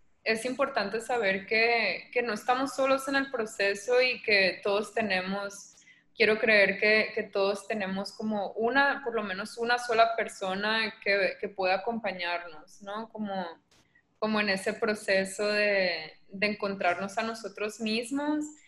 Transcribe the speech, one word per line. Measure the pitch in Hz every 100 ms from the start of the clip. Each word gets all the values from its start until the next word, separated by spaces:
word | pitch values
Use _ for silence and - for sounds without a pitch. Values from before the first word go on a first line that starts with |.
| _ _
es | - 226
importante | 247 262 277 233 202 220
saber | 226 247 202 196 196
que, | 220 233 233 208 165 -
que | 240
no | 233
estamos | 208 - 247 269
solos | - 269 269 285
en |
el | 269 269
proceso | 240 220 - 202 202 - 247
y | 254 233
que | - 208 190 180
todos | 208 202 220
tenemos, | - 214 185 185 196 202 - - - _ _ _ -
quiero | 208 214
creer | 220 214 196 196
que, | 214 214 208
que | -
todos | 202 202 196 208 -
tenemos | 214 190 190 202
como | - 220 214 190
una, | - 226 269 277 269
por | 247
lo | 226
menos | 208 190 214 -
una | 233 240
sola | 247 226 226 226
persona | 208 - 190 190 208 220 214 -
que, | 208 202 185 -
que | 202
pueda | 196 185 190
acompañarnos, | 226 226 208 185 175 175 175 151 - -
¿no? | 196 208 226
Como, | 214 208 190 175 165 _ _ _ _ _ -
como | 214 214
en | 208
ese | 190 214
proceso | 202 226 208 - 190 190 - 208
de, | 208 208 196 185 165 156 - -
de | 196 208
encontrarnos | 214 202 196 180 180 196 -
a |
nosotros | 226 226 196 196 214 214
mismos | 226 220 254 277 294 302 302 -